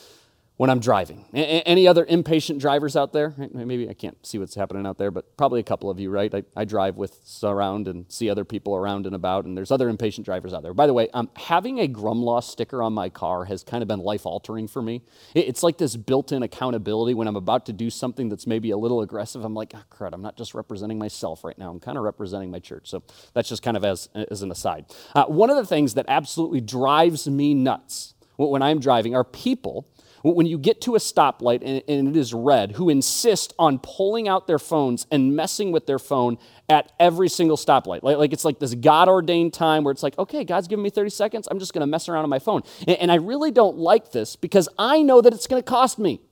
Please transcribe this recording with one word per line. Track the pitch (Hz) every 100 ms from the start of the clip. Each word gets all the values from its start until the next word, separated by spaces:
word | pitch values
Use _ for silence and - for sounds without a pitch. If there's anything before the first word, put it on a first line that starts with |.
| - _ _ _ _ -
when | 131
I'm | 127
driving. | 113 101 90 110 -
A-, | 127
a-, | 151 160
any | 170 175 180
other | 170 160
impatient | 170 151 160 156 143
drivers | 143 143 147 151
out | 139
there? | 151 151 139 139
Maybe | 127 120 123 107
I | -
can't | 104 -
see | - 110
what's | 92
happening | 101 95 98 98
out | 92
there, | 101
but | 90 - -
probably | 139 123
a |
couple | 104 107 98
of | 92
you, | 95
right? | 98 104
I, | 101 - 98
I | 107
drive | 104 95 101
with, | 98 - - -
around | 107 101 98 107 95
and | 87 90
see | - 113
other | 101 98
people | 101 101 95
around | 101 101 98
and | 95
about, | 92 95 90
and | 92
there's | 98
other | 131 123
impatient | 107 113 107 98
drivers | 92 92
out | 87
there. | 80 90
By | 147
the |
way, | 123 113 123
um, | 113 -
having | - 170 226 262
a | 156
Grumlaw | 110 107 113 120 120
sticker | - - 113 127
on | 113
my | 107 92
car | - 82 90 90
has | 92
kind | - 101
of | 110
been | 104
life-altering | 92 104 92 87 - 113 110
for | 139
me. | 113 120 - _ -
It, | 156 170
it's | 123
like | 170 -
this | 147 117
built-in | 107 131 - 135
accountability | 113 - 127 117 101 110 117 117
when | 110
I'm | 104
about | 92 123 -
to |
do | 101 117
something | - 127 120 117
that's | 101 -
maybe | 110 110
a | 101
little | 117 120
aggressive. | 104 104 107 127
I'm | 110 110
like, | 110 104
"Oh, | -
crud, | - 95
I'm | 87
not | 104 -
just | 113
representing | 117 - 101 107 110
myself | 107 - 90 82
right | 85 -
now. | 92
I'm | 85
kind | 120 139
of |
representing | 104 - 98 98 92
my | 87
church." | - - -
So | 92 - - -
that's | 123 -
just | 113
kind | 123 107
of |
as, | 101 92 -
as | 104 107 101
an | 98
aside. | 87 95 78 - - - 143
Uh, | -
one | 156 233
of | 285
the | 202
things | 156 139 139
that | -
absolutely | 143 143 170 165 135
drives | 110 127 135 151 170 151 147
me | 139 147 139
nuts | 131 - - - - _ _ -
wh-, | 143
when | 139
I'm | 139 156
driving | 131 120 113 127
are |
people, | 123 - 247 262 85 85 - _ _ _
wh-, | 151 175
when | 165
you | 160
get | 135 -
to | 247 220
a |
stoplight | - - 143 - 120 123
and, | 131 135 -
and | 143 135
it | 156
is | 120
red, | 117 131 131 101
who | 107 175
insist | 139 - - 233 196 - -
on | 160 131
pulling | - - 196 226 208
out | 190 -
their | 151
phones | - 156 131 120 -
and | 143 131 147
messing | 175 - 202
with | 160 -
their | 135
phone | - 135 123 117 - - -
at | 151 - -
every | 175 170 180
single | - 165 151
stoplight. | - 135 95 87
Like, | 135 147
like | 151
it's | 156 156
like | 135
this | 135 120
God-ordained | 143 156 180 190 170 170 170
time | - 160 156
where | 147
it's | 135
like, | 143 -
"Okay, | 196 294 175
God's | 180 175
giving | 208
me | 202
thirty | 214 208
seconds. | - 208 226 -
I'm | 196
just | 185
gonna | 170 143
mess | 160 -
around | 165
on | 151
my | 131
phone." | - 175 - - -
And, | 175
and | 175
I | 170
really | 175 285 311
don't | 233 202 165
like | 165 220 -
this | 117 104 -
because | 165 196 165 -
I | 226 311
know | 285 247
that | 233
it's | 226 -
gonna | 254
cost | - 240 262 -
me. | 190 110 _